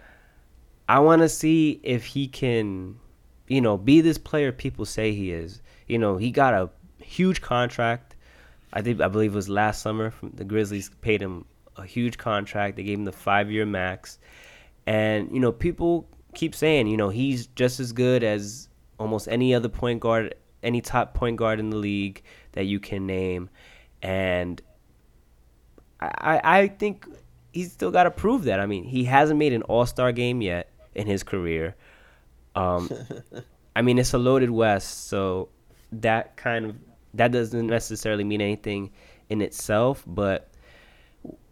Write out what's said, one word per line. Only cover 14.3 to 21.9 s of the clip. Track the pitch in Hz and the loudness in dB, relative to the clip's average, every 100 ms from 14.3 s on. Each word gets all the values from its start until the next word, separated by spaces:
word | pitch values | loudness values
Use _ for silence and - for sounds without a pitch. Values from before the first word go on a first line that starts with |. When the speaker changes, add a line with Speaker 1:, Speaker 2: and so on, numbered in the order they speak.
| - - - - _ - | -20 -20 -20 -20 _ -2
Speaker 1:
And, | 107 107 107 98 | 0 2 0 -2
you | 131 | 0
know, | 123 | 0
people | 117 175 170 170 170 - - _ | 0 -2 -2 0 0 -4 -18 _
keep | - 160 | -6 -6
saying, | - 156 151 107 | 0 2 4 2
you | 110 | 2
know, | 101 | 0
he's | 107 135 127 117 | 0 -2 -2 -4
just | - 127 127 | 0 0 0
as | 123 | -6
good | 117 123 127 | 0 2 4
as | 113 104 101 120 - _ _ - | 2 -2 -4 -12 -18 _ _ -8
almost | 110 110 - | -4 -4 -2
any | 117 127 | 0 4
other | 123 117 | 2 0
point | - 123 117 | -4 -4 -2
guard, | 117 113 110 - _ _ | 0 0 -2 -8 _ _
any | 120 120 | -4 -2
top | - 123 113 | -2 -2 -2
point | - 120 113 | -2 -2 0
guard | 113 110 | 0 -2
in | 110 | -2
the | 107 | -4
league | 104 | -2